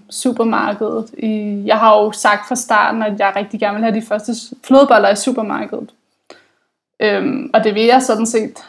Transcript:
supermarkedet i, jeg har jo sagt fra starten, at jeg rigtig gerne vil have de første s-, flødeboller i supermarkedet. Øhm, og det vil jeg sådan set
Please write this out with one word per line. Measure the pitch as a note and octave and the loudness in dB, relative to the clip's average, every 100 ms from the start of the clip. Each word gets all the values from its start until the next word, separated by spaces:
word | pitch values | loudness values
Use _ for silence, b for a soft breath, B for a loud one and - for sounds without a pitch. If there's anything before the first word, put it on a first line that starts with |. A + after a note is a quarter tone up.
| _ | _
supermarkedet | - B3+ A3+ A3+ G3+ G#3 G#3 G#3+ A3+ A3+ - | -6 -4 -2 0 0 -2 -4 -4 -6 -8 -8
i, | A3 G#3+ G#3 G3+ G3+ | -6 -4 -4 -4 0
jeg | G#3+ | 2
har | A3+ G#3+ | 6 6
jo | G#3+ | 4
sagt | G#3+ G#3+ G#3 - | 0 0 0 -2
fra | B3 | -6
starten, | - A3 - A3+ | 0 2 2 0
at | G#3+ G#3 | -4 -2
jeg | G3 G3 | -2 -2
rigtig | G#3 G#3+ | -6 -4
gerne | G#3 G#3 | -4 -2
vil | |
have | A3+ A3 | -2 -2
de | A3+ | -4
første | G#3+ A3+ A3+ | -6 -4 -8
s-, | - - | -10 -12
flødeboller | - C4+ C#4 A3+ G3 | 2 4 6 4 4
i | G#3 | 0
supermarkedet. | C4+ B3 G#3+ - - - - _ _ _ _ b b b b _ _ - | -2 -4 -4 -6 -8 -10 -14 _ _ _ _ b b b b _ _ -4
Øhm, | F3+ G3 F#3+ - - | -2 -2 -2 -4 0
og | A3 | 0
det | G#3+ G#3 | 2 2
vil | A#3 | 4
jeg | B3+ | 4
sådan | B3+ G#3+ A3+ | 4 0 0
set | A3+ G#3+ - | -2 -4 -8